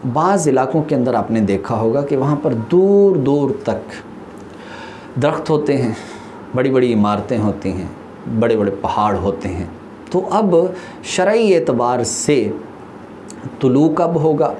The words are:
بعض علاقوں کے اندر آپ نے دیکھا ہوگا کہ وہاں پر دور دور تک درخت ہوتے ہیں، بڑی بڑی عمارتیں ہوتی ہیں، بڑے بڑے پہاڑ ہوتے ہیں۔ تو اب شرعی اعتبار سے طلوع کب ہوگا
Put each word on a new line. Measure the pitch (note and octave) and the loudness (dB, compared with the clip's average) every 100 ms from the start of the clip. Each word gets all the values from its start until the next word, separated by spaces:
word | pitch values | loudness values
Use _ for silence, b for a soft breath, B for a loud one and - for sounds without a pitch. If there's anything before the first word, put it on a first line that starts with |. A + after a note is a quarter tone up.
| C3 | -2
بعض | A#2+ E3+ G3 D#3 | 0 2 2 4
علاقوں | C3 C3 D#3+ | 2 2 0
کے | D3+ | 0
اندر | C#3 B2 | 0 2
آپ | A#2 G2+ | 0 0
نے | A2+ | 0
دیکھا | G2+ G2 - A2+ | 2 0 -2 0
ہوگا | A2+ C3 | 2 0
کہ | C#3+ C#3+ | 0 0
وہاں | C#3 C#3+ | 2 0
پر | D#3 A#2 A2 | 0 -2 2
دور | F3 G3 G3+ G3 F3 | 4 6 6 6 4
دور | C3 C#3+ C#3 - | 2 2 2 -2
تک | - A2 - - - - - - - B B B B B B - | -4 -4 -6 -14 -16 -18 -18 -18 -18 B B B B B B -2
درخت | D3 D#3 - | 0 0 0
ہوتے | D#3 D3 C#3 | 0 2 0
ہیں، | A#2 A2 B B B B - | 0 -4 B B B B -6
بڑی | B2+ C3 | -2 2
بڑی | C3 B2 | 4 4
عمارتیں | A2 G#2 G#2 G2+ A#2 | 2 2 0 -2 -2
ہوتی | G#2+ F#2+ G2 | 0 -2 -4
ہیں، | F#2 F2 - - - - A2+ | -6 -8 -12 -18 -14 -4 0
بڑے | A2+ A2 | 2 2
بڑے | G2+ G2 | 2 -2
پہاڑ | - A2 G#2+ G2+ | -4 0 0 2
ہوتے | G2 G2 G#2+ | 0 -2 -4
ہیں۔ | F2+ F2+ - - - - | -6 -8 -12 -18 -18 -4
تو | F3+ F#3 | -2 0
اب | F#3+ G#3 E3+ F#3 B B B | 0 4 4 2 B B B
شرعی | - - F#3 A3 A3 | -8 0 2 4 4
اعتبار | F3 - A#2+ A#2+ B2 | 4 2 0 2 0
سے | A2+ - - C#3+ G#2 - - - - - - - - - - - | -2 -2 2 2 2 -4 -12 -16 -18 -18 -18 -18 -16 -14 -14 0
طلوع | C3 C3 D#3 | 2 4 4
کب | D#3 E3+ E3+ | 4 0 2
ہوگا | D#3 D3 D3+ | 2 2 0